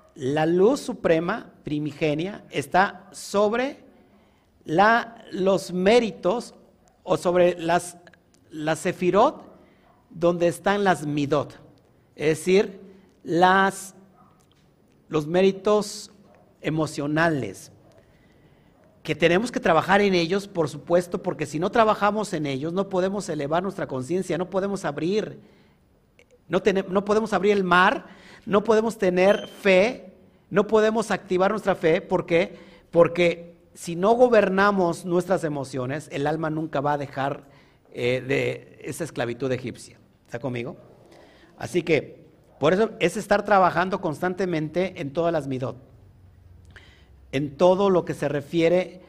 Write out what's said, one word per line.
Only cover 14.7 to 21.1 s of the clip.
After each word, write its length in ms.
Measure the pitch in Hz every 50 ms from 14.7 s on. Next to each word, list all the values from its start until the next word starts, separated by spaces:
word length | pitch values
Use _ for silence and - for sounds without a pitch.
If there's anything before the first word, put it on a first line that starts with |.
| _ _ _ _ _ _ _ -
los 160 | 160 156 151
méritos 840 | 151 170 180 190 196 190 190 - 214 208 208 202 208 - - - - _ _ _ _ _ _ _ _ _ _
emocionales, 1120 | - 180 156 160 156 147 - - 143 147 151 156 165 170 156 139 120 101 90 - - - - _ _ _ _ _ _ _ _ _ _ _ _ _ _ _ _ _ _ _ _ _ _ _ _ _ -
que 100 | - 151
tenemos 380 | 151 175 160 175 185 233 247
que 80 | - 262
trabajar 420 | - 202 170 156 147 165 190 202
en 140 | 208 202 185
ellos, 320 | 175 170 160 185 202 196 -
por 220 | - 175 160 139
supuesto, 520 | 147 143 - - 170 180 175 175